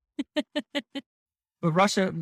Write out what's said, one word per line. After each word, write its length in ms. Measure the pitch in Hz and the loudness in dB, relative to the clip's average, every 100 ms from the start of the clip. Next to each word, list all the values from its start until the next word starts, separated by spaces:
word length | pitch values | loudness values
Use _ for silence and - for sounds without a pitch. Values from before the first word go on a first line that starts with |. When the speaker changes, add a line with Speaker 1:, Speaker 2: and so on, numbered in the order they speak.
| _ - - 302 | _ -12 -8 -6
Speaker 1:
<laughs> 100 | - 302 - 285 - 277 - _ _ _ _ _ | -6 -6 -6 -8 -8 -12 -14 _ _ _ _ _
Speaker 2:
But 120 | 170 | 0
Russia, 420 | 165 202 - 190 160 | 4 4 4 0 -2